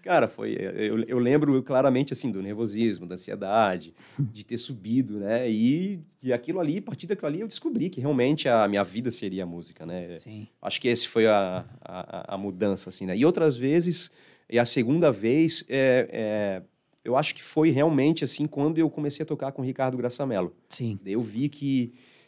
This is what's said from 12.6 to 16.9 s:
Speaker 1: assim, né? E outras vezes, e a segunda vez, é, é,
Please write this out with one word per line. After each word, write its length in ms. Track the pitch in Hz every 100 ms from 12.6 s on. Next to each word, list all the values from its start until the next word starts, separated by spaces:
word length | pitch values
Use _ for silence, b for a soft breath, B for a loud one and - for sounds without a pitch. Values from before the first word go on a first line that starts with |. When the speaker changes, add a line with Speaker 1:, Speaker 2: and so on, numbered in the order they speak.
| 101 95 -
Speaker 1:
assim, 160 | -
né? 120 | 92 92
E 100 | 147
outras 300 | 180 160 123
vezes, 520 | 131 160 175 156 - b b b b
e 120 | 117
a 40 |
segunda 460 | 120 - 117 156 165
vez, 540 | 107 110 143 160 - -
é, 400 | 135 135 127 -
é, 500 | 113 107 107 101 95 90 _ _